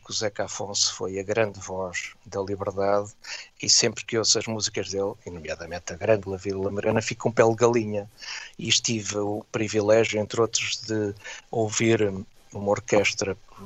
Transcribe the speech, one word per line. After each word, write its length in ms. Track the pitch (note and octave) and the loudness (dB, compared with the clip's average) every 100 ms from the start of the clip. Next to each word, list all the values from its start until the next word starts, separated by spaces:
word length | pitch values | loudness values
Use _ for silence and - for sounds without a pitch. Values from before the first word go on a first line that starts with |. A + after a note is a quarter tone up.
que 80 | - | -4
o 20 | |
Zeca 320 | G#2+ A2 - F#2+ | -4 -4 -4 -6
Afonso 480 | - G2 G2+ - - | -6 -4 0 0 -2
foi 220 | F#2+ F#2+ | -4 -4
a 40 | |
grande 360 | F#2+ G#2+ G#2+ G2 | -2 0 0 -2
voz 500 | G2 F#2 F#2 - - - G#2 | -8 -6 -4 -6 -10 -16 -8
da 160 | G2 | -6
liberdade 680 | F#2+ G2 G2 F#2+ G2 G2+ G#2+ - - - - - | -4 -4 -4 0 2 2 0 -10 -12 -12 -12 -6
e 80 | G#2 | 2
sempre 340 | - A#2 A2 - | 4 4 0 -4
que 120 | A2+ | 0
ouço 200 | G2+ A2+ | 2 2
as 80 | A2+ | 0
músicas 420 | A2 G#2 - F#2+ | -4 -4 -4 -4
dele, 240 | G2 G2+ A#2+ G2 | -2 -2 -4 -12
e 40 | |
nomeadamente 640 | F2 D#2+ - E2 F2 - | -10 -8 -8 -8 -10 -8
a 20 | F2 | -2
grande 320 | G#2 G#2+ G2 | 2 2 2
La 60 | F#2+ | -6
Vila 320 | G2+ F#2+ F#2+ | -4 -2 -2
Morena, 320 | G2 A2 A2 | -2 0 0
fico 220 | - A#2+ | 0 -2
com 80 | B2+ | 0
pele 180 | A2+ A2+ | 4 4
de 40 | A2+ | 6
galinha. 540 | A#2+ A#2+ G#2+ G#2 G2+ - - - - - | 4 4 0 -4 -6 -12 -12 -12 -14 -6
E 80 | A2+ | 0
estive 500 | A#2 - A2 G2 G#2 | 0 0 -2 -2 -2
o 280 | G#2 G#2 - | -2 -4 -4
privilégio, 680 | A#2 G#2+ A2 G#2 A2 G#2+ G#2+ | -4 0 2 6 6 6 2
entre 200 | G#2 - | 0 2
outros, 400 | A2 - - - G#2+ | 2 0 -2 -4 -2
de 280 | A2 G#2 G2+ - - - | 0 0 -4 -12 -16 -6
ouvir, 500 | B2 G#2+ G#2+ A2+ A2+ | -2 0 2 4 4
hum, 220 | G#2 F#2+ - - - | 4 0 -10 -16 -14
uma 180 | G#2 G2+ | -4 2
orquestra, 680 | G#2 - G#2 - - G2 F#2 - - | 2 4 4 4 0 -2 -4 -10 -18